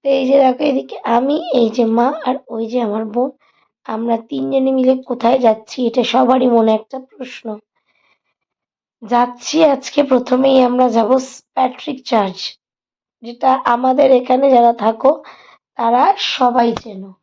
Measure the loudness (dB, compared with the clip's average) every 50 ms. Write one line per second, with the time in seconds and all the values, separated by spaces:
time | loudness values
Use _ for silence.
0 | _ 0 0 0 2 2 4 4 4 4 2 0 -2 -2 -2 -2 -4 -6 -14 -12
1 | -4 0 0 0 2 0 -2 -2 -2 -2 0 2 2 0 0 0 0 0 2 0
2 | 0 0 -2 -4 -4 -6 -6 -6 _ -12 -10 -8 -8 -4 -4 -4 -4 -2 -4 -6
3 | -6 -6 -4 -4 -4 -4 -6 _ _ _ _ _ _ _ _ _ _ -10 -8 -6
4 | -4 -2 -4 -4 -4 _ -8 -6 -6 -2 -2 0 0 0 0 2 2 2 2 0
5 | -2 -8 -10 -2 0 0 0 4 2 2 2 2 -4 -16 -8 -4 -4 -2 0 0
6 | -2 0 2 0 2 2 2 2 2 2 2 4 4 2 0 0 -2 _ -16 -16
7 | -16 _ _ -16 -16 -16 -16 -16 _ -12 -12 -12 _ _ _ _ _ _ _ _
8 | _ _ _ _ _ _ _ _ _ _ _ _ _ _ _ _ _ _ _ _
9 | -8 -2 0 0 0 0 -4 -12 -10 -4 0 2 4 4 2 0 -4 -6 -2 -2
10 | 0 2 2 0 0 0 0 2 2 4 4 4 4 2 2 2 2 2 2 0
11 | 2 2 2 0 0 -4 -16 -20 _ _ _ -2 -2 -2 -2 -6 -12 -12 -12 -10
12 | -8 -2 0 0 0 0 -4 -10 -14 -14 -14 _ _ _ _ _ _ _ _ _
13 | _ _ _ _ -18 -16 -12 -2 0 0 0 0 0 -2 -2 0 0 0 2 2
14 | 4 4 4 2 2 0 0 2 2 4 4 6 4 4 2 2 0 -2 -2 2
15 | 2 0 0 0 -6 -20 -20 _ _ _ _ _ _ _ _ -4 -2 0 2 2
16 | 2 2 2 0 -2 -6 -2 0 0 2 2 2 2 0 0 -4 -8 -14 -16 -16
17 | -16 -18 -20 _